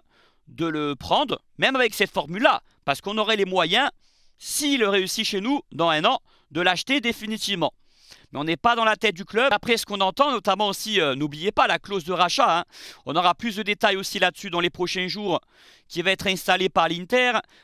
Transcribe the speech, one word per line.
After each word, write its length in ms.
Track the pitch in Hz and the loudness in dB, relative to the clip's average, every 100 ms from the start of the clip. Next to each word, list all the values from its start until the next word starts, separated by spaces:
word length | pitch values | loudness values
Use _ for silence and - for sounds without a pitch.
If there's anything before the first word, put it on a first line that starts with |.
| _ _ _ _ _ | _ _ _ _ _
de 180 | 120 165 | -6 -4
le 280 | 156 147 | -2 -4
prendre, 460 | 139 - 202 277 165 _ - | -6 0 0 0 -6 _ -2
même 180 | 202 | 0
avec 200 | 262 233 | 2 0
cette 160 | - 196 | 0 -4
formule-là, 520 | 196 147 185 277 - _ _ | -2 -6 0 0 0 _ _
parce 160 | - 139 | -6 -4
qu'on 160 | 196 220 | -4 -2
aurait 200 | 208 220 | 0 0
les 100 | 190 | 0
moyens, 420 | 185 165 208 277 - _ _ _ _ | 2 2 2 0 -4 _ _ _ _
s'il 480 | - - 285 269 | -10 -4 0 2
réussit 400 | 208 196 190 - | 2 0 -2 -4
chez 160 | 220 196 | -4 -2
nous, 220 | 214 277 - | -2 -4 -4
dans 160 | 139 170 | -2 0
un 160 | 156 | 2
an, 140 | 196 269 _ _ _ | 2 0 _ _ _
de 100 | 143 | -2
l'acheter 400 | 180 180 - 277 | 0 0 0 0
définitivement. 720 | 233 226 214 220 - 190 147 _ _ _ _ - - | 0 -4 -6 -6 -4 -2 -2 _ _ _ _ -20 -14
Mais 80 | 131 | -8
on 40 | |
n'est 120 | 156 165 | -4 0
pas 200 | 233 233 | 2 4
dans 80 | |
la 120 | 220 208 | 2 2
tête 180 | 214 | 0
du 100 | 175 | -2
club. 280 | 196 208 269 | -4 0 2
Après 240 | 208 - 226 | 0 0 -2
ce 100 | - | -2
qu'on 140 | 202 | -2
entend, 300 | 190 180 285 | -2 2 0
notamment 380 | 240 196 190 208 | 0 0 0 0
aussi, 320 | 196 214 202 | -4 -2 4
euh, 140 | 151 | 4
n'oubliez 360 | 131 151 151 185 | 4 -2 -2 -2
pas 160 | - 220 | 4 4
la 120 | 170 | 4
clause 260 | - 196 | -2 -6
de 80 | 156 | -2
rachat, 460 | 175 175 - 233 170 | 2 2 4 2 2
hein. 60 | - - - - - | -2 -14 -20 -16 -4
On 100 | 156 | 2
aura 180 | 180 | 2
plus 220 | 175 233 196 | 2 -2 -4
de 60 | |
détails 340 | 202 208 214 190 | -4 0 2 0
aussi 220 | - 202 | -4 0
là-dessus 320 | 180 - 196 | 0 -2 -6
dans 100 | 175 | -2
les 100 | 170 | -2
prochains 380 | - 180 190 185 | -2 -6 -4 -4
jours, 320 | 170 202 156 _ _ - _ _ | -4 -2 -2 _ _ -20 _ _
qui 140 | 165 | -4
va 80 | 170 | -2
être 160 | 190 190 | -2 -2
installée 420 | 190 - 185 185 | -4 0 0 2
par 200 | 190 165 | 0 0
l'Inter. 440 | 170 185 247 247 220 - _ | -2 -2 0 2 0 -6 _